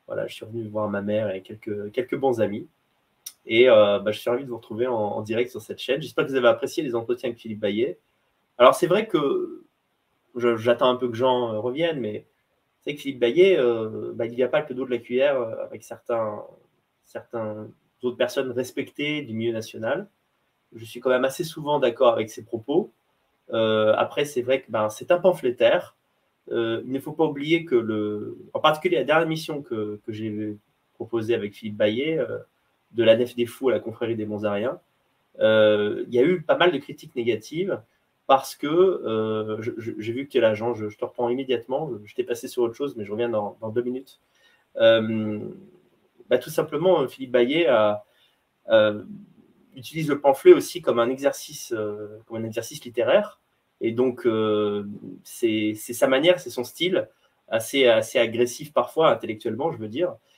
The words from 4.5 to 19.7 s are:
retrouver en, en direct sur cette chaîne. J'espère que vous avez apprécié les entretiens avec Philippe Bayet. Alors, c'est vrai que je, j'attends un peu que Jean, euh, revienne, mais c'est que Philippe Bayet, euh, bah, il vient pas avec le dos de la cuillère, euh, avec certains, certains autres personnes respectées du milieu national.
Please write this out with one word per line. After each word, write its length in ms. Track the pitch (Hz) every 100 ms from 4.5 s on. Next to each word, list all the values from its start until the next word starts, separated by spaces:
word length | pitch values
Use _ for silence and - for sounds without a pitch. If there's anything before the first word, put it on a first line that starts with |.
| 117
retrouver 280 | - 110 127
en, 80 |
en 280 | 113 104 107
direct 260 | 107 113 123
sur 120 | 110
cette 180 | - 98
chaîne. 200 | - 139
J'espère 260 | 123 - 139
que 40 |
vous 80 | 135
avez 100 | 120
apprécié 360 | 113 135 -
les 100 | 135
entretiens 360 | 117 113 120 127
avec 100 | 117
Philippe 200 | 113 107
Bayet. 380 | 104 104 139 185 _ _ _ _ _ -
Alors, 160 | 127 135
c'est 100 | -
vrai 220 | 196 214
que 560 | 156 139 - - - _ _ _ _ _ _ _ 123
je, 220 | 120 113
j'attends 340 | 117 117 131
un 40 | 123
peu 140 | 123
que 60 | 113
Jean, 380 | 131 123 117
euh, 60 | 107
revienne, 400 | 123 135 170 151
mais 280 | 107 107 - _ _ _ _ _
c'est 120 | -
que 80 | 147
Philippe 180 | 139 127
Bayet, 380 | 120 151 190 170
euh, 540 | 120 117 110 107 117
bah, 140 | 110 117
il 80 | 120
vient 120 | 123
pas 100 | 151
avec 100 | 151
le 60 | 127
dos 100 | 131
de 60 |
la 80 | 120
cuillère, 420 | 117 123 143 131
euh, 220 | 117 -
avec 180 | - 110
certains, 600 | - 113 - 117 110 104 - - _ _ _ _
certains 640 | _ 110 - 117 107 107 110 - _ _
autres 140 | 127 117
personnes 340 | 123 143 131
respectées 720 | 123 123 - 135 - 147 151
du 100 | 123
milieu 200 | 110 117
national. 540 | 113 110